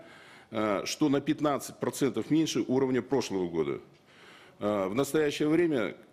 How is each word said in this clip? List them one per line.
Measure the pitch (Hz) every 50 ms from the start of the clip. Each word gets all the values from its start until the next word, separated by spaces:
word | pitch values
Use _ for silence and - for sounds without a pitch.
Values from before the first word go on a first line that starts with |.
| - - - - - - - - - _
э, | - 110 107 107 98 92 -
что | - - - 156 147
на | 135 143
пятнадцать | 139 151 147 - 143 151 139 120 - - - -
процентов | - 127 - - 143 127 95 113 104 -
меньше | 147 160 160 147 - 131 107 -
уровня | 127 135 135 127 131 123
прошлого | 123 - 139 127 110 - 95 95 90 85
года. | 82 82 76 71 64 - - - - - _ _ - - - - - - - - - -
Э, | 104 104 104 101 95
в | 92 98
настоящее | 123 139 135 - 156 151 147 143 - 156 151
время | 156 165 175 165 147 127 101 76 - - - -